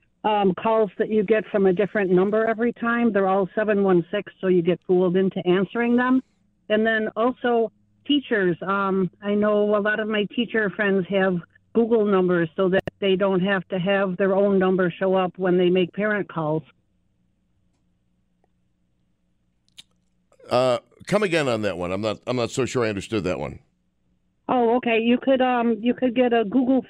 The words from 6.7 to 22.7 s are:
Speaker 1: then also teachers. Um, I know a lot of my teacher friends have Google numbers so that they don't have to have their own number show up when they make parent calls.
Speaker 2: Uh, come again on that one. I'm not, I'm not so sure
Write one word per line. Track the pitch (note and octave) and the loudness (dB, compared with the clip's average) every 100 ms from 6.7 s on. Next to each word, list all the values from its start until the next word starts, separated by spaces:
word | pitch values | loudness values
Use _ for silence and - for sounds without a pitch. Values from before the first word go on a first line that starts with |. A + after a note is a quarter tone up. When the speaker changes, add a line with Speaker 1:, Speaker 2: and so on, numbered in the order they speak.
| G#3+ A3 | 0 2
Speaker 1:
then | A3 G#3+ - | 0 -4 -2
also | A#3+ B3 B3 A#3 A3 _ _ _ - | -2 -2 -2 0 -2 _ _ _ -2
teachers. | C#4+ - A3 F#3 E3 | -2 0 0 0 0
Um, | F3+ G3 G3 F#3+ F3+ _ | -2 -2 0 0 -2 _
I | G3+ G#3 | -4 0
know | G#3 G#3 G#3 G#3 | 2 2 2 0
a | |
lot | G#3 G#3+ | 0 -2
of | G#3+ | -2
my | G#3+ G3+ - | -2 -4 -4
teacher | A#3+ A3+ G#3+ | -2 -2 -2
friends | F3+ G#3 G3 F3 | -2 0 0 0
have | G3 F#3+ F3+ - _ _ | 0 0 -2 -8 _ _
Google | A3 A#3 A#3 G#3 | -2 2 2 2
numbers | F#3+ F3+ F3 E3 - | 2 2 0 -2 0
so | F#3+ | 0
that | F#3 - _ | 0 -4 _
they | G3 F#3+ | 0 2
don't | G3 F#3+ | 2 0
have | F#3+ G3 - | 0 -2 -4
to | F#3+ | -4
have | F3+ G3 G3 F3+ | -2 0 -2 0
their | F#3+ G3 | 0 2
own | G3+ G3 | 2 2
number | F#3 F#3 F3+ | 2 2 0
show | - F#3+ F#3+ | -2 0 0
up | F#3 - | -2 -2
when | F#3 F3+ | 0 2
they | F3 | 2
make | F#3 F3 | 2 0
parent | - G#3+ G#3 E3+ | -2 -4 -4 -6
calls. | E3+ D3+ D#3 - _ _ _ _ _ _ _ _ _ _ _ _ _ _ _ _ _ _ _ _ _ _ _ _ _ _ _ _ _ _ - - _ _ _ _ _ - | -6 -4 -4 -6 _ _ _ _ _ _ _ _ _ _ _ _ _ _ _ _ _ _ _ _ _ _ _ _ _ _ _ _ _ _ -20 -20 _ _ _ _ _ -4
Speaker 2:
Uh, | A#2+ B2+ A#2+ _ _ - | 0 2 0 _ _ -4
come | G#3 | -2
again | G#3 E3 C#3 | 0 0 0
on | A2 | 0
that | G#2+ F2 | -2 -4
one. | F2 | -4
I'm | F#2+ | -4
not, | A2 G2+ - | -4 -6 -4
I'm | B2 | -4
not | A2+ | -4
so | - | -2
sure | A#2+ | -2